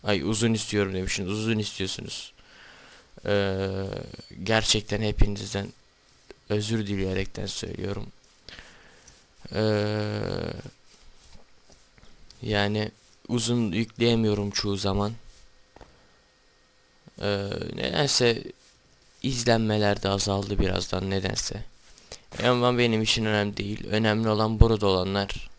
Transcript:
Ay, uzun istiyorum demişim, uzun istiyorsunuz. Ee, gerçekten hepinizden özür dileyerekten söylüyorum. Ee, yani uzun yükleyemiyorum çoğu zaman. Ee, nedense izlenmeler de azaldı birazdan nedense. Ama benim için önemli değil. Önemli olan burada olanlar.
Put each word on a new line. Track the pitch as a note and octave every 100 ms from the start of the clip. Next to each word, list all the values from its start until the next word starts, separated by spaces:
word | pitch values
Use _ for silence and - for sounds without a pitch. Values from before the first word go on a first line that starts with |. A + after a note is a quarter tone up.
| G#2
Ay, | G2+
uzun | D2+ G#2+ A#2
istiyorum | A2 - G#2 G2
demişim, | F#2 F#2+ - F#2
uzun | G#2+ A2 A2
istiyorsunuz. | G#2 - F#2+ - - - - - - - - - - - - - -
Ee, | G2+ G2 F#2+ G2 F#2+ F#2+ G2+ - - - -
gerçekten | F#2+ A2 A2 A2 - G#2
hepinizden | A2 G#2 G#2 G2+ G2+ G2+ G2 - _ _ _ _ _ - _
özür | G#2 G#2 A2+ G2+
dileyerekten | G2+ F#2+ F#2+ G2 - G2
söylüyorum. | - F2 - F#2+ G#2 - - _ - - - - - - - - - _ - -
Ee, | - G#2+ G#2 G#2 G#2+ G#2+ G#2 F#2+ F#2+ D#2+ - - - - - - - - - - - - - - - - - - -
yani | A2 G#2 G2+ G#2+ G#2 - - - -
uzun | A#2+ A2 A#2+ A2
yükleyemiyorum | F2+ A2+ - A#2 A2+ A2 G#2 G2+
çoğu | - G#2 G2
zaman. | G2 G2 G#2 A#2 - - - - - - - - - _ _ _ _ _ _ _ _ _ - -
Ee, | G2+ G2+ G2+ - -
nedense | - C2 - C#3+ - A#2+ A#2 - - - - _ _ - -
izlenmeler | - B2 A#2 A2+ A2 G#2+ G#2 G2+
de | G2
azaldı | G2 G#2 G2 G2 G2
birazdan | F#2+ F#2 F#2 F2+ F#2+
nedense. | G2 F#2+ - - - - - - - - - - -
Ama | A#2+ B2 B2 B2
benim | A#2+ A2
için | A2 A#2+
önemli | A2 G#2+ G#2 G2+
değil. | G2+ G#2+ -
Önemli | G#2+ A2+ G#2+ A2+
olan | G#2+ A2 A2
burada | A2+ A2 G#2
olanlar. | F#2+ F#2 G2 G2 - -